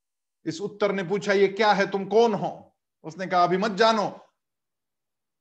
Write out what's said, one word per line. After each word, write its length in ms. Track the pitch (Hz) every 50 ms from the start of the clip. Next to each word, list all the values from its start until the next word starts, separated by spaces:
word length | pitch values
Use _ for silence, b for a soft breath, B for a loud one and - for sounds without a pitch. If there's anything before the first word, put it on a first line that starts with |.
| _ _ _ _ _ _ _ _ _
इस 160 | 165 156 160
उत्तर 320 | 202 208 - 202 208 202 196
ने 100 | 196 190
पूछा, 300 | 160 196 208 196 202 196
"ये 160 | 202 196 190
क्या 240 | 196 - 226 214 202
है, 180 | 185 196 190
तुम 140 | 190 196 190
कौन 300 | 175 196 220 233 233 208
हो?" 440 | 175 175 156 - - - _ _ _ _ _ _ _ _
उसने 240 | 160 156 170 190
कहा, 180 | 170 185 180 175
"अभी 120 | 175 180
मत 140 | 185 196 233
जानो, 580 | 196 180 226 226 226 214 196 156 - - - _ _ _ _ _ _ _ _ _ _ _ _ _ _ _ _ _ _ _ _ _ _ _